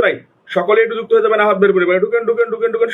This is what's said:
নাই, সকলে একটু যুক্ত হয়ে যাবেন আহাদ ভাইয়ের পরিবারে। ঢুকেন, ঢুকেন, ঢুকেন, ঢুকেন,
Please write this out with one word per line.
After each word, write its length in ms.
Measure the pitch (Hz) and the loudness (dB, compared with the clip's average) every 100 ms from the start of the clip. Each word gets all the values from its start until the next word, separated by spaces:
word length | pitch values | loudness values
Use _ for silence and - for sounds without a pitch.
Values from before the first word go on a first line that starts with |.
| 202 | 0
নাই, 100 | 135 - _ - 185 | -2 -12 _ -6 -4
সকলে 240 | 180 220 | 2 2
একটু 140 | 214 226 | 2 -2
যুক্ত 140 | 226 | 0
হয়ে 120 | 226 214 | 0 2
যাবেন 140 | 214 208 | 0 0
আহাদ 120 | 190 | 2
ভাইয়ের 160 | 196 185 | 2 2
পরিবারে। 220 | 175 185 | 0 0
ঢুকেন, 180 | 214 233 226 | 0 -2 -2
ঢুকেন, 180 | 233 233 | -2 -2
ঢুকেন, 160 | 226 226 | -2 -4
ঢুকেন, 160 | 226 226 | -2 -2